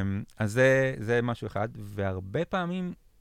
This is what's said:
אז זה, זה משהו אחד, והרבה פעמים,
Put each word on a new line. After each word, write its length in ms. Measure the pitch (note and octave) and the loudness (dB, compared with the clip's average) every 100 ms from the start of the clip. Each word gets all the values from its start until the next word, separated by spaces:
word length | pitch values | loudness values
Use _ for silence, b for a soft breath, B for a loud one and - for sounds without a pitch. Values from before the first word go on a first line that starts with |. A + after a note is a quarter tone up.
| G2 G2 A2+ - | 0 -2 -6 -4
אז 140 | G#2+ | -2
זה, 420 | A#2 C3 C3+ C3 - | 4 6 6 2 -2
זה 240 | G#2+ A#2+ | 0 2
משהו 240 | A#2+ A#2 A2+ | 2 -2 -4
אחד, 220 | G2 A2+ | -2 -4
והרבה 720 | G#2+ G2+ G#2 G2 F#2 F#2+ D3 | -6 -10 -2 -2 -2 -4 -4
פעמים, 500 | F3 F#3+ F3 F#3 F3+ - - _ | -2 -2 -2 -4 -4 -8 -16 _